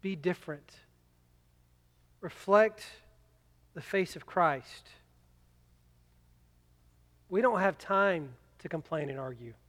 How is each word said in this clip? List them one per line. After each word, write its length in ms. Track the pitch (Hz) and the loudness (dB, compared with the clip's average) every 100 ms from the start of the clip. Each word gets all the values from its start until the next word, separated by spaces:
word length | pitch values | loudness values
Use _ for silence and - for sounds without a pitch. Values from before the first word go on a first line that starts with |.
Be 140 | 190 185 | -6 -4
different. 560 | 160 180 - 147 - - _ _ _ _ _ _ _ _ _ _ _ _ _ _ | -4 -4 -8 -14 -14 -20 _ _ _ _ _ _ _ _ _ _ _ _ _ _
Reflect 640 | 175 - - 202 220 214 - - - _ _ _ _ _ _ | -14 -10 4 6 6 2 -20 -20 -20 _ _ _ _ _ _
the 80 | 170 | -18
face 340 | - 196 185 156 | -4 -2 -2 -6
of 120 | - | -6
Christ. 600 | - 165 139 - - - - _ _ _ _ _ _ _ _ _ _ _ _ _ _ _ _ _ _ _ _ _ _ _ | 2 2 2 -8 -20 -20 -20 _ _ _ _ _ _ _ _ _ _ _ _ _ _ _ _ _ _ _ _ _ _ _
We 120 | 185 | 2
don't 180 | 247 208 | 2 4
have 200 | 196 160 | 0 0
time 500 | - 196 196 175 139 123 _ _ | 0 2 2 0 -4 -14 _ _
to 100 | - | -10
complain 400 | 160 - 160 143 | -8 -6 -6 -4
and 100 | 135 | -6
argue. 340 | 131 120 120 117 | -8 -10 -16 -20